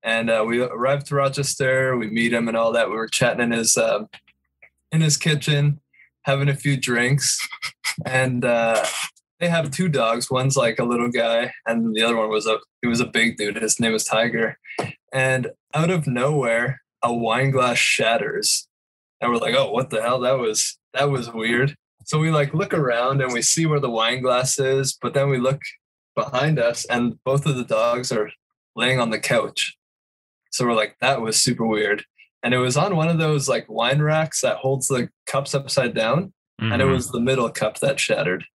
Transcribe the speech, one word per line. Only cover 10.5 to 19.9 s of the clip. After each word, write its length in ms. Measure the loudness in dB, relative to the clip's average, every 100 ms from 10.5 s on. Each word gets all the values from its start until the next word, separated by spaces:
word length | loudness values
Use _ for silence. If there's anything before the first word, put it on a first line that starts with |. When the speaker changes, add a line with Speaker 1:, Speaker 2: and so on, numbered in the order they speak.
| 2
Speaker 1:
like, 220 | 0 0
a 60 |
little 260 | -2 0 0
guy, 420 | 0 0 0 -2 -6 -4
and 300 | -2 0 0
the 80 |
other 120 | 2 2
one 140 | 0
was 160 | -2 0
a, 140 | -4 -4 _
he 40 | -2
was 120 | 0
a 80 | 0
big 300 | 0 0 0
dude. 180 | -4 -4
His 220 | -2 0
name 120 | 0
was 120 | 0
Tiger. 540 | -2 0 0 0 -4 -6 -16 -8 -8 -10 _
And 380 | -2 0 0 -2 -10 _
out 160 | -2 0
of 160 | 0 0
nowhere, 760 | 0 0 0 0 0 -2 -6 _ _
a 100 | -2
wine 360 | -2 0 0 2
glass 280 | 2 2 2
shatters. 880 | 0 2 2 2 0 -4 -2 -2 -6 _ _ _ _ _
And 120 | -2
we're 80 | 0
like, 160 | 0 0
"Oh, 160 | 0
what 180 | -2
the 100 | -2